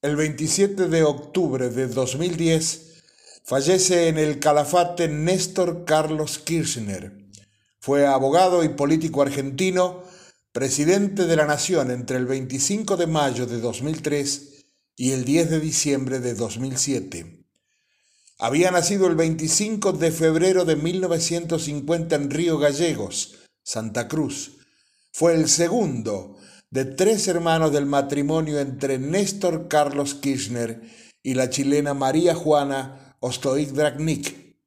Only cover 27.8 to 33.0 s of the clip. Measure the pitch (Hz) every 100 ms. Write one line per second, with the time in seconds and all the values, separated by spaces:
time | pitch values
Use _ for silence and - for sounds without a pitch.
27.8 | 143 143 139 143 143 160 156 147 135 127
28.8 | 139 131 135 185 196 202 180 160 160 151
29.8 | 143 139 143 - 139 131 107 120 113 113
30.8 | - - - _ - 127 127 127 139 143
31.8 | 143 139 135 151 175 165 156 147 139 135
32.8 | 135 -